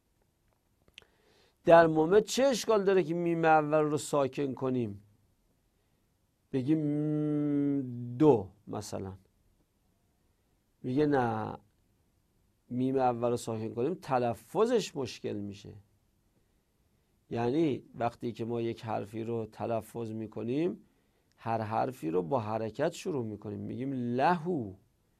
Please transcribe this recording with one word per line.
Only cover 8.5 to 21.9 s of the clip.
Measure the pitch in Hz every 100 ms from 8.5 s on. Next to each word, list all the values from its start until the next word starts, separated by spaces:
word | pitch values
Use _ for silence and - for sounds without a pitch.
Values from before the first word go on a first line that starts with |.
| - -
مثلاً. | 110 101 101 95 92 _ _ _ _ _ _ _ _ _ _ _ _ _ _ _ _
میگه | 131 127 151
نه، | 139 120 110 107 - _ _ _ _ _ _ _ _ _ _ -
میم | 123 131 135
اول | 127 120 120
رو | 120
ساکن | 117 113 110
کنیم | 117 135
تلفظش | 180 - 127 120 117 - 175 226 240 170 139
مشکل | 123 - 117
می‌شه. | 107 101 101 98 101 - _ _ _ _ _ _ _ _ _ _ _ _ _ _
یعنی | 117 120 147 160 120 - -
وقتی | 117 - 123
که | 110 113
ما | 117
یک | 117 110 113
حرفی | 110 104 110
رو | 113 117 110
تلفظ | - 110 113 107 120 113
می‌کنیم، | 110 107 110 113 139 175 220 - _ _ _ _ _
هر | 117 113
حرفی | 107 113 131